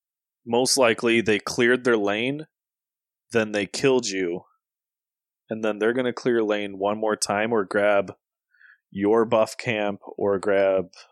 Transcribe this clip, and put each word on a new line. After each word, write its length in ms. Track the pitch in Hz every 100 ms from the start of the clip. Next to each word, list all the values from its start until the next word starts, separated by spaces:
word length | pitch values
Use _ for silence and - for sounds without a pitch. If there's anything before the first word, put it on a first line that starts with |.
| _ _ _ _
most 320 | 120 117 131 139
likely 440 | 117 110 117 113
they 180 | 107 104
cleared 460 | - - 120 123
their 120 | 123 110
lane, 500 | 101 107 123 147 156 _ _ _ _ _ _ _ _
then 200 | 117 107
they 140 | 104 98
killed 420 | - 139 127 113
you, 340 | 95 87 90 - _ _ _ _ _ _ _ _ _ -
and 140 | 110
then 140 | 110 104
they're 140 | 110
gonna 200 | 123 123
clear 300 | 117 131 117
lane 360 | 107 104 101 95
one 200 | 101 110
more 180 | 110 107
time 360 | - 104 113
or 120 | 113
grab 500 | 92 104 104 101 98 - _ _ _ _ - _ _
your 340 | 98 101 113
buff 320 | 113 113 110 -
camp 440 | 123 107 104 101 - -
or 200 | 101 98
grab 480 | 104 98 98 95 90 - -